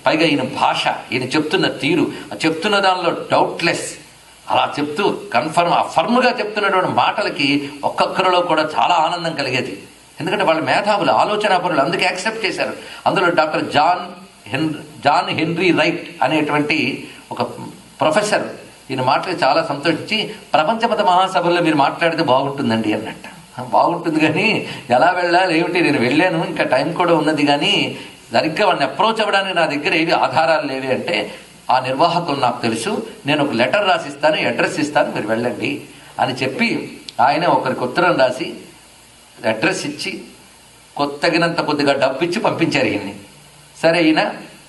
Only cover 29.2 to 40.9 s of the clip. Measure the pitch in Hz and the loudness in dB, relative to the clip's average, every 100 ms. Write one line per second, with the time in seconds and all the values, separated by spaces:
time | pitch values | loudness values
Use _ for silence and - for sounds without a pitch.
29.2 | 208 196 190 180 156 143 190 170 165 151 | 0 0 0 0 0 0 0 0 2 2
30.2 | 127 156 165 151 143 131 131 127 - 107 | 2 2 2 2 0 -4 -2 -4 -2 -4
31.2 | - - - - - 127 127 135 170 170 | -4 -10 -20 -14 0 0 2 2 2 2
32.2 | 147 135 123 120 120 110 196 226 - - | -2 0 0 0 -2 -2 -2 -4 -6 -8
33.2 | 139 147 143 120 - 202 196 170 143 - | -2 0 2 2 2 2 2 0 -2 0
34.2 | 202 196 127 117 175 151 143 147 151 - | 0 2 -2 0 -2 -2 0 0 0 -2
35.2 | 110 113 123 104 - 143 - - - - | -2 -2 -2 -4 -6 -6 -12 -20 -14 -4
36.2 | 127 123 131 - 233 - - - - - | -2 -2 -4 -2 -2 -2 -8 -14 -12 0
37.2 | 127 156 170 131 131 117 123 - 175 - | 2 4 2 2 0 -4 -4 0 2 4
38.2 | - - 123 113 - - - - - - | 2 0 -8 -10 -16 -20 -20 -20 -20 -20
39.2 | - - 120 113 180 185 143 147 196 - | -20 -6 -4 -2 -2 -2 -6 -8 -10 -10
40.2 | - - - - - - - | -14 -20 -20 -20 -20 -20 -16